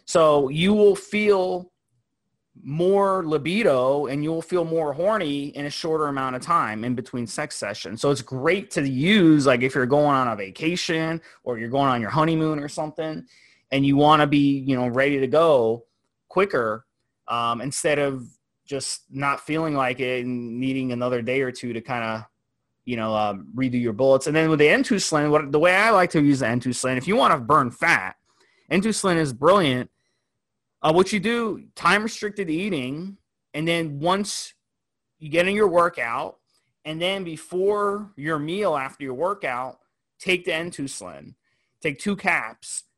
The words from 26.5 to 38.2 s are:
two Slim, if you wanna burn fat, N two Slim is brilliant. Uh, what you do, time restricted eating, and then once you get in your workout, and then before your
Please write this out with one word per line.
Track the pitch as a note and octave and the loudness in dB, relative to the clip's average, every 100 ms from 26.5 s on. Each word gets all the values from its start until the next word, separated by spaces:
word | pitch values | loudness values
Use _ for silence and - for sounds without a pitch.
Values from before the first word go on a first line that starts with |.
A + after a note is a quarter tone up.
| B2 | -2
two | B2+ | -2
Slim, | A#2+ B2+ C3 | -4 -2 -2
if | D3 | 0
you | A3+ | 2
wanna | A#3+ D#3 | 4 2
burn | A#2 D3+ B2+ | 4 2 2
fat, | - E3 C#3 F#2 - _ _ _ _ - | -2 0 2 0 -12 _ _ _ _ -2
N | F3 | 0
two | A3 | 0
Slim | G3+ G3 E3 | 0 0 2
is | D3 | 0
brilliant. | A#2 D3+ G3+ D3+ B2+ - _ _ _ _ _ _ _ _ _ | 0 4 4 4 0 -4 _ _ _ _ _ _ _ _ _
Uh, | D#3 | 2
what | E3 F#3+ | 4 4
you | G#3+ | 0
do, | G3 A#3+ A3 D#3 - - | -2 -2 -2 -6 -12 -4
time | E3+ G3+ | 2 2
restricted | A3 - G#3 G3+ F3+ | 0 -6 -10 -6 -4
eating, | D#3 G3+ D#3+ B2+ D3 F#3+ G3 _ _ _ | -4 -2 -4 -6 -8 -12 -16 _ _ _
and | D3 D#3+ | -6 -2
then | E3+ E3 C#3+ | -2 -2 -4
once | E3 F#3+ G#3 - - _ _ _ _ _ _ _ | -2 -2 -2 -8 -12 _ _ _ _ _ _ _
you | D#3 | -4
get | D#3+ F#3 | 0 0
in | |
your | G3+ G#3 | 2 2
workout, | E3+ F3 D#3 A#2 B2 D#3 - _ _ _ _ D3+ | 4 2 0 -6 -4 -8 -12 _ _ _ _ -12
and | D#3+ | -4
then | F3 G3 | -4 -4
before | F3 D#3 - F3+ G3 G#3 G3+ G3+ G#3 | -6 -12 -8 -2 0 0 -2 -4 -10
your | - | -10